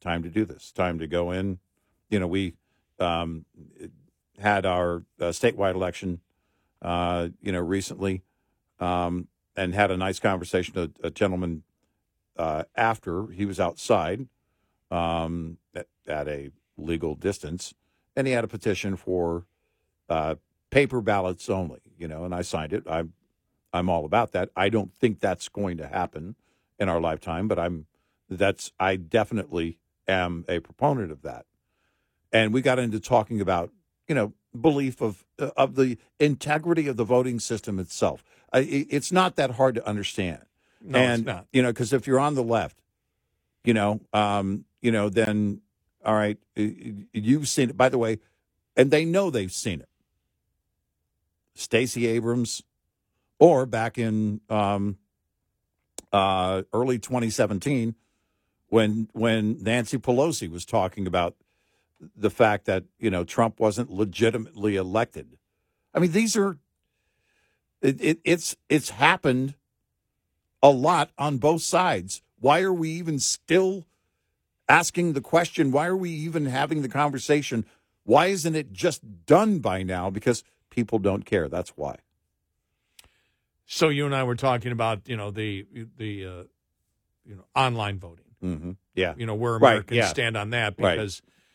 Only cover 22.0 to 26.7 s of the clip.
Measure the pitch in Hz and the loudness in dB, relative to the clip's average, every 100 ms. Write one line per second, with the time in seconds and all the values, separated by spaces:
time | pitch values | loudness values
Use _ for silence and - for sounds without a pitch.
22 | 85 78 90 90 87 82 76 101 - 80 | -12 -10 -8 -8 -6 -6 -6 -8 -4 -6
23 | 82 - _ _ _ _ _ 87 90 85 | -6 -12 _ _ _ _ _ -4 -2 -2
24 | 76 104 117 92 - - 98 110 95 - | 0 0 0 -2 -4 -2 0 0 -2 -2
25 | 123 104 101 90 - - 101 85 76 90 | -2 0 -4 -4 -8 -8 -6 -8 -8 -6
26 | 87 78 87 - _ _ _ | -6 -8 -14 -16 _ _ _